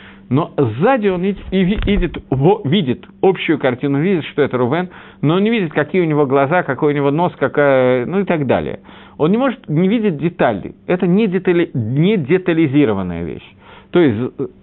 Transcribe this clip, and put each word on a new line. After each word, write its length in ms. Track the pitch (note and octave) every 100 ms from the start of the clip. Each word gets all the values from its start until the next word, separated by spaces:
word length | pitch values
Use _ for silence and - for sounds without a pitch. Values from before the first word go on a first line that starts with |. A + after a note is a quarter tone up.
| - - -
Но 220 | C3 E3+ -
сзади 520 | B2+ A2 G#3+ C4 G3+
он 160 | F3+
и, 100 | F#3+ G3 -
и 140 | F#3+
ви-, 160 | F3+ G#3+
видит, 340 | - G3+ F3 - -
во-, 320 | C3 D3+ G#3+
видит 420 | B2+ G3+ C3 A2+ - -
общую 360 | F#3+ F3+ - D3+
картину, 420 | C3 B2+ C#3+ C#3
видит, 240 | F3+ F3
что 180 | - -
это 140 | C3+ B2+
Рувен, 320 | A#2+ E3 F#3 - - -
но 120 | C#3+
он 100 | F3
не 60 | G#3
видит, 220 | A#3 D#3+
какие 300 | D#3 D3 F#3+
у 20 |
него 220 | E3 D3 C#3
глаза, 360 | C#3 C#3 F3+
какой 300 | D#3+ B2+ D3+
у 40 | D3
него 140 | C#3+
нос, 220 | D3 F3 -
какая, 680 | C3 D3+ C#3+ C3 B2+ B2+ A#2
ну 140 | F#3+
и 40 |
так 220 | F#3 E3+ B2+
далее. 340 | G2 C#2+ - - - - -
Он 120 | D#3
не 60 | A3+
может 320 | C4+ - -
не 200 | D3+ F#3+
видеть 280 | A#3 G#3+ C#3+
детали. 560 | D#3+ E3 C#3 G2 - - -
Это 200 | F3 F#3
не 200 | F#3+ A3+
детали-, 440 | F3+ F#3 F3 E3
не 420 | C3+ G#2+ C#3 F3+ A3
детализированная 1080 | C3 F3+ F3+ E3 D3+ C#3+ B2+ G2 F#2 E2+
вещь. 240 | E2+ - - - - - -
То 100 | F3
есть, 320 | D#3 G#2 B2 -
э, 80 | - -